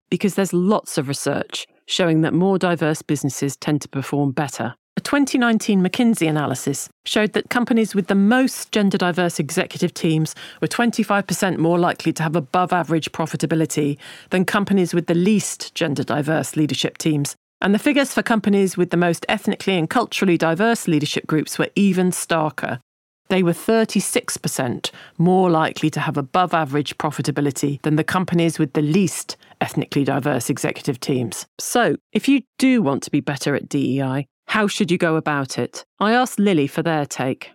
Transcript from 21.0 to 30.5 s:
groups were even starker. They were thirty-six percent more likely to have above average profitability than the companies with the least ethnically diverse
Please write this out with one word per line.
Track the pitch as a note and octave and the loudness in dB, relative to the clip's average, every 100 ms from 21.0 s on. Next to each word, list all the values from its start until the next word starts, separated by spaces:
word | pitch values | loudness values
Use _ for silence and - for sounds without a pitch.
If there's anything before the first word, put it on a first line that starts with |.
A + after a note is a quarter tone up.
| D3 - - | 0 -4 -2
groups | D#3 - - | -2 -2 -2
were | D#3 - | -2 2
even | G3+ F3+ F3+ | 2 4 0
starker. | F3 - E3 D#3 - - B2+ _ _ _ _ - | 0 -2 0 0 -4 -6 -8 _ _ _ _ -2
They | F#3+ | 2
were | F3 | 2
thirty-six | E3+ - A3+ A3 G3+ - - - - | 0 2 2 2 0 0 -4 -4 -8
percent | D3+ - C3 - - - - - | -6 -4 -4 -4 -8 -12 -16 0
more | E3+ F#3 F#3 | 2 4 4
likely | D#3+ D#3 - D#3 | 4 2 0 -2
to | D3+ | -2
have | D3 D3 | -4 -4
above | C3+ F#3 F3+ | -2 0 2
average | E3+ D3+ D3 D3 - | 0 0 -2 -2 -4
profitability | D#3 - C#3+ C#3+ C#3+ C3 C#3+ C#3+ | -4 -2 -4 0 -2 0 -2 -2
than | D3+ D3+ | 0 0
the | |
companies | D#3 F#3 F3+ E3+ E3+ D#3 | 0 -2 0 2 2 0
with | D#3 | -2
the | D#3+ | 0
least | D3 E3 F#3 - - - _ - | 2 2 2 -2 -12 -14 _ -8
ethnically | - - - D3 | -4 -4 -2 0
diverse | C#3 C#3 D3 C3 - | 0 0 0 -2 -2